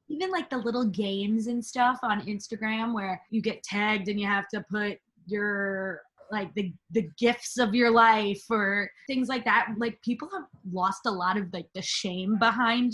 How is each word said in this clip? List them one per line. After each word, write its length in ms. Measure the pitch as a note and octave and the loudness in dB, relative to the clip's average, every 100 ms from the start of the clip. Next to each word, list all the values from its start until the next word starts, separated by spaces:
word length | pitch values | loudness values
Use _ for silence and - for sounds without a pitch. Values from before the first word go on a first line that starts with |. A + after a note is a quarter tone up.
| _ | _
even, 220 | D4+ F#4 | -6 -4
like, 180 | F#4 A3+ | -4 -4
the 80 | B3+ | -4
little 280 | A3+ A#3+ A#3 | -2 0 0
games 600 | F3 G3+ G3 G3+ A3 A3 | 0 -2 -2 0 0 0
and 160 | A#3+ | -4
stuff 340 | A3+ B3+ A#3+ B3 | -4 0 2 2
on 200 | A#3 G#3 G3 | 0 -2 -2
Instagram 680 | G3+ - G#3+ A3 A3 A3+ | -8 -8 -6 -2 -2 -2
where 280 | A3 G3 F#3 - | -2 -4 -6 -4
you 100 | A3 | -2
get 200 | A3 - | -2 -4
tagged 460 | - G3+ G#3+ G#3+ F#3+ | -6 -2 0 0 0
and 100 | G#3 | -2
you 60 | G3+ | 0
have 220 | G3+ G3 | 0 0
to 140 | G#3+ - | -6 -4
put 280 | G#3 G#3 - _ _ - | -4 -4 -6 _ _ -6
your, 760 | G#3 G#3 G3+ G3 F#3+ F#3+ E3 - _ - | -2 -2 0 -2 -2 -4 -8 -14 _ -6
like, 200 | G#3+ F#3 | -4 -4
the, 180 | G#3+ F#3+ - _ | -4 -6 -8 _
the 160 | G3 E3 - | -2 -2 0
gifts 400 | A#3 A#3+ - B3 | 0 0 -4 0
of 160 | A#3 | 2
your 160 | A#3 A#3 | 4 6
life 520 | A#3 A3+ G#3+ G3+ F#3+ - | 8 8 6 2 -4 -2
or 400 | A3 G3 G3+ G3 - - | 0 2 0 -2 -8 -6
things 200 | C4 B3 | -2 0
like 160 | B3+ | -2
that. 240 | A3 G#3+ A3+ G#3+ | 2 2 2 -2
Like, 220 | A#3 - | -4 -4
people 260 | A3+ A#3+ D#4 | -4 -4 -6
have 120 | F#4+ C#4 - F#3+ | -8 -10 -14 -8
lost 280 | F3+ F#3 F#3+ A3+ | 0 0 0 -2
a 40 | |
lot 260 | F#3+ F3+ G#3 | 0 0 0
of, 160 | F3+ | -2
like, 160 | E3+ E3+ | -8 -10
the 80 | F#3+ | -8
shame 540 | - - G3 F3+ F#3+ G#3+ | -4 -4 -4 -4 0 4
behind 540 | A#3 A3 A#3 A#3+ B3 | 4 4 2 4 2